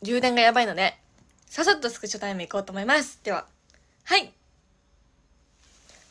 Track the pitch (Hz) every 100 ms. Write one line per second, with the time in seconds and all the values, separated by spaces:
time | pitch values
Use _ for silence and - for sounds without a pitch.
0 | 202 247 254 240 233 233 220 170 190 -
1 | _ _ _ _ - - 330 311 240 -
2 | 208 208 202 190 170 202 190 190 214 302
3 | 262 - 208 175 - _ _ _ _ _
4 | - 381 - _ _ _ _ _ _ _
5 | _ _ _ _ _ _ _ _ _ -
6 | _